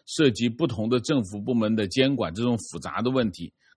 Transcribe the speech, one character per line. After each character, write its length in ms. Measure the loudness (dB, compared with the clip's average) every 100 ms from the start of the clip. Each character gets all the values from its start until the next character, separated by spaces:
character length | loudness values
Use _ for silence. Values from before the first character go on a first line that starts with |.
| -10
涉 220 | 2 2
及 180 | 4 -2
不 180 | 0 -2
同 220 | -2 0
的 100 | 0
政 240 | 2 0
府 160 | 0 -6
部 140 | -2
门 220 | 0 2 2
的 100 | 0
监 300 | 2 2 2
管 180 | -2
这 80 | -2
种 140 | 0 0
复 200 | -4 -10
杂 200 | -6 -2
的 100 | 0
问 200 | 2 0
题， 220 | -2 -12 -14 _